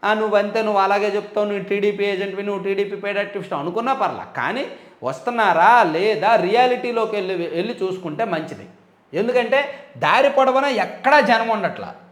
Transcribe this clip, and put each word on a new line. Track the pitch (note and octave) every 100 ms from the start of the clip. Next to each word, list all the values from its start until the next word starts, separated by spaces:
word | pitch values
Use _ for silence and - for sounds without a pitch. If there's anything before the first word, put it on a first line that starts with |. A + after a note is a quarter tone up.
"ఆ, | G3
నువ్వంతే, | G#3+ A3 G3+ G#3 A3
నువ్వు | G#3+ G3+
అలాగే | F#3+ G3+ G#3 G3+
చెప్తావు, | G#3 - G#3
నువ్వు | G3+
టీడీపీ | F#3 G3+ G3+ G3+
ఏజెంట్వి, | G3+ G3 G3+ F#3+
నువ్వు | G3+ G3
టీడీపీ | F#3 G3 G3 G3
పెయిడ్ | G3+ G3+
యాక్టివిస్ట్" | G3+ G3+ F3+
అనుకున్నా | D#3+ D3 F3 A#3+
పర్లా, | C4+ F3+ G#2+ - -
కానీ | B2 A3+ F4 - - _
వస్తున్నారా | B2 C3+ - A#3+ G#3 E3 F3+ A#3+
లేదా | G3 D#3 G3+ G#3+ G3
రియాలిటీలోకి | A#3 F3 A3 B3+ B3 B3 A3+ A3 G#3
వెళ్ళి, | F#3
వెళ్ళి | F#3 E3+ E3 G3+ A#3+
చూసుకుంటే | F#3+ F#3 E3 D3+
మంచిది. | A3 E3 D#3 A2+ G2 - _ _ _
ఎందుకంటే | D3+ A3+ B3 A#3 C4+ C#4 - - -
దారి | D3+ G#3 C#4
పొడవునా | C#4 C4 C4 C#4+
ఎక్కడా | A#3+ F#3 - C4 D4
జనం | D4 A3+ A3+
ఉండట్లా | G#3+ F3+ A2+ F#2 - -